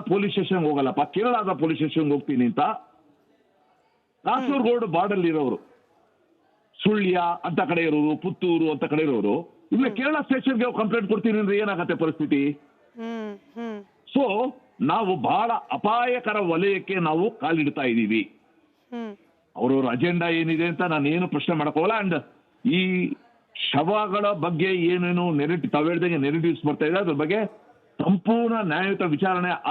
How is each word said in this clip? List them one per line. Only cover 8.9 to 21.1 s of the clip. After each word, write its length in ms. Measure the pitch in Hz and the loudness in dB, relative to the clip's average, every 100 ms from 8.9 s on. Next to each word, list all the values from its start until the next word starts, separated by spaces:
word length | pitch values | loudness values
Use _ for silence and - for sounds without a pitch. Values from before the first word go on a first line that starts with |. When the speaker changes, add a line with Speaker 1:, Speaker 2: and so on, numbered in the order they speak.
Speaker 1:
ಕಡೆ 100 | 160 160 | 0 2
ಇರೋರು, 280 | 120 101 131 170 - _ | 2 0 -2 -4 -16 _
ಇನ್ನು 140 | 214 262 | 0 0
Speaker 2:
ಹ್ಮ್. 80 | 208 | 0
Speaker 1:
ಕೇರಳ 180 | 269 302 277 | -2 -2 0
ಸ್ಟೇಷನ್‌ಗೆ 380 | 262 269 240 247 | 0 0 0 0
ಹೋಗಿ 120 | 240 | 0
ಕಂಪ್ಲೇಂಟ್ 260 | 220 233 196 | 0 0 0
ಕೊಡ್ತೀನಿ 260 | 214 226 214 | 0 2 0
ಅಂದ್ರೆ 140 | 202 202 | 2 0
ಏನಾಗತ್ತೆ 340 | 208 180 180 165 160 | 0 -2 -2 0 -2
ಪರಿಸ್ಥಿತಿ? 360 | - 151 143 143 143 - _ _ 233 | -2 0 2 2 -2 -10 _ _ -12
Speaker 2:
ಹ್ಮ್, 340 | 226 233 214 202 - 226 | -10 -8 -10 -12 -16 -12
ಹ್ಮ್. 200 | 233 208 202 _ - | -10 -10 -16 _ -6
Speaker 1:
So, 80 | 269 254 202 262 - _ - | 0 0 0 -2 -6 _ -4
ನಾವು 320 | 135 196 196 180 113 | 0 0 0 0 0
ಬಹಳ 240 | 175 233 233 - - | 2 2 -2 -4 -2
ಅಪಾಯಕರ 600 | 208 233 247 247 226 214 185 | 0 2 0 0 -2 -2 0
ವಲಯಕ್ಕೆ 440 | 165 196 196 - 190 165 | 2 2 0 -2 -2 0
ನಾವು 160 | 160 208 226 | 2 0 -2
ಕಾಲಿಡ್ತಾ 400 | 156 165 143 151 131 | -2 0 0 0 0
ಇದ್ದೀವಿ. 320 | 117 104 110 - - _ _ _ _ _ | 2 2 0 -2 -8 _ _ _ _ _
Speaker 2:
ಹ್ಮ್. 200 | 240 226 202 _ _ _ - | -12 -10 -14 _ _ _ -4
Speaker 1:
ಅವ್ರವ್ರ 300 | 123 135 127 | 0 2 0
ಅಜೆಂಡಾ 340 | 120 170 175 170 165 | 0 0 0 0 0
ಏನಿದೆ 260 | 165 160 170 | 0 0 0
ಅಂತ 120 | 165 180 | 0 -2
ನಾನು 120 | 156 | 0
ಏನು 200 | 143 | 0